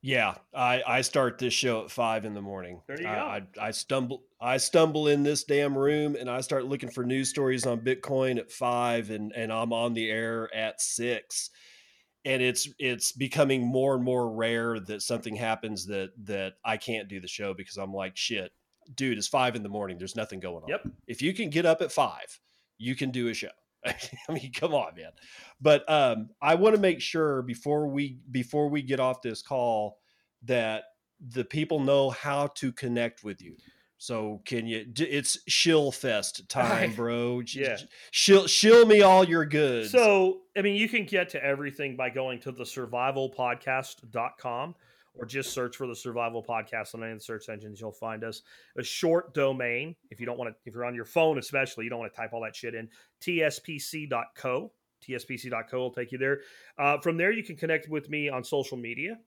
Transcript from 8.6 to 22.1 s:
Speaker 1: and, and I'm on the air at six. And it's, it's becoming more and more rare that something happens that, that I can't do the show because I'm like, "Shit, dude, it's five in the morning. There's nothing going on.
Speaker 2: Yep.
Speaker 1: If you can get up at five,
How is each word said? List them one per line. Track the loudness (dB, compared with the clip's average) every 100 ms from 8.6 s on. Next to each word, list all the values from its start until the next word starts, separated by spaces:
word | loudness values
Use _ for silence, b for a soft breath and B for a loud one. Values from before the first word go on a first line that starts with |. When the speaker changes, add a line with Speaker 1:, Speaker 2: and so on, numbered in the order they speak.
| -2 0 2 0 -2
Speaker 1:
and, | -6 -8 -6
and | -4
I'm | -2 -2
on | 0 0
the | 0 -2
air | -2 -2 -4 -6 -4
at | -4 -4
six. | -4 -2 -2 -2 -4 -8 -8 b b b b b b _
And | -2 2
it's, | 2 0 -6 -4
it's | -4 -2 -4
becoming | -4 -4 2 2 4 2
more | 2 2
and | 2
more | 2 2 0
rare | -2 -2 0 -2 -4
that | -6 -8
something | -4 -4 -4 -4
happens | -2 -2 -4 -8 -6
that, | -6 -6 -12
that | -8 -6 -6 -8
I | -6 -4
can't | -4 -8 -8
do | -12
the | -12
show | -8 -8
because | -8 -12 -10
I'm | -8
like, | -6 -8 -6
"Shit, | -4 -4 -6 _ _ _ _ -4
dude, | -2 -2
it's | 0
five | 0 0 -2
in |
the | -6
morning. | -6 -6 -8
There's | -8 -8
nothing | -8 -8
going | -10 -10
on. | -8
Speaker 2:
Yep. | -8 -8 -14 -14
Speaker 1:
If | -4
you | -2
can | -2 -2
get | 2 4
up | 4
at | 2
five, | 0 0